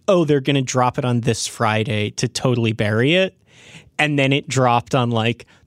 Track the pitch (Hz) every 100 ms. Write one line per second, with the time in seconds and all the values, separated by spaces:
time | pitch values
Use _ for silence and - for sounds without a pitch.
0 | - 180 151 147 131 139 123 131 123 -
1 | 123 123 117 110 - - 113 110 110 107
2 | 107 - 127 - 131 120 113 110 107 107
3 | 131 180 190 _ _ - - - - -
4 | 151 143 135 139 - 127 123 120 - 139
5 | 120 113 113 120 - _